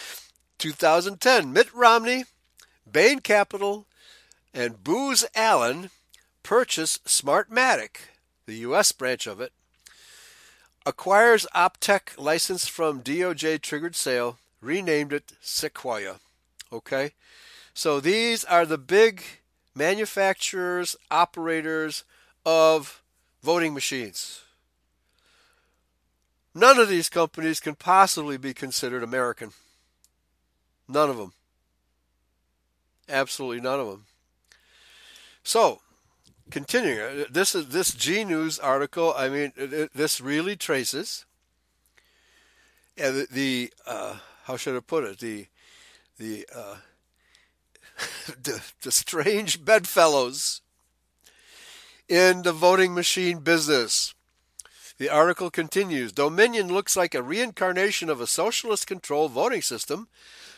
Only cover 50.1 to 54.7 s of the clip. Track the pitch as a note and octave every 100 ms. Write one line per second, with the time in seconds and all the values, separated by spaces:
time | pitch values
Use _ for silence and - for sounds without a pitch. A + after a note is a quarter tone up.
50.1 | C#3+ B2+ C#3+ - - _ _ _ _ _
51.1 | _ _ _ _ - - - - - -
52.1 | E3+ F#3 F3+ F3+ D#3 F3+ F#3 F#3 F3 E3+
53.1 | - F3+ E3+ D3 E3+ D3 C#3+ A2+ - -
54.1 | - _ _ _ - -